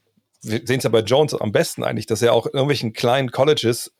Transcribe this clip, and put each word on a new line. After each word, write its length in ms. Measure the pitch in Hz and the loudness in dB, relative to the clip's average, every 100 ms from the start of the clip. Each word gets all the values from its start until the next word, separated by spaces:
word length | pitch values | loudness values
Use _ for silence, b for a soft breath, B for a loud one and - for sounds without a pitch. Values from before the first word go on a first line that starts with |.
| _ _ _ _ | _ _ _ _
wir 180 | 120 107 | -6 -6
sehen's 200 | - 131 | -2 -2
ja 60 | 117 | 2
bei 100 | 113 | 0
Jones 340 | 104 131 151 | 2 2 2
am 180 | - 104 | -2 -2
besten 320 | 127 170 - | 0 -2 -4
eigentlich, 220 | - - - | -6 -4 -4
dass 160 | 110 | 0
er 120 | 120 | 2
auch 120 | 117 - | 2 0
in 60 | |
irgendwelchen 400 | 139 139 135 117 | -2 0 0 -4
kleinen 380 | - 120 135 131 | -2 0 2 0
Colleges 640 | - 143 143 117 120 - | 0 2 2 0 -2 -6